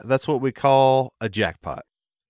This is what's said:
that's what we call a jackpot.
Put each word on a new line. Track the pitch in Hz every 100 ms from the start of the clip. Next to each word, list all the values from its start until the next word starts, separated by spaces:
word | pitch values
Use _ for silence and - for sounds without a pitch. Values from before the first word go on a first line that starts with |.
that's | 117 131 -
what | 143
we | 135
call | - 139 135 135 131 127 -
a | 110
jackpot. | 107 95 80 - 67 - _ _ _ _